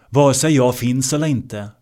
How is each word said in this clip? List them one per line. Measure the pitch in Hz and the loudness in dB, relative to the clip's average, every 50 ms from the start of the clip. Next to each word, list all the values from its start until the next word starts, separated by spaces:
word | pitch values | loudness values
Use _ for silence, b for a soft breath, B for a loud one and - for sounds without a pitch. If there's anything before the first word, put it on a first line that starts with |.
| _ _ | _ _
"Vare | - 135 147 139 131 | 0 2 4 4 2
sig | - - 160 160 | 2 0 2 2
jag | 135 123 127 123 | 4 2 2 0
finns | 123 120 123 123 131 127 - 156 | 0 -2 -2 -2 -2 -2 -2 -2
eller | 147 156 160 | -2 -2 -2
inte, | 143 110 - - - 104 104 104 - _ | -2 -4 -4 -8 -12 -12 -12 -14 -16 _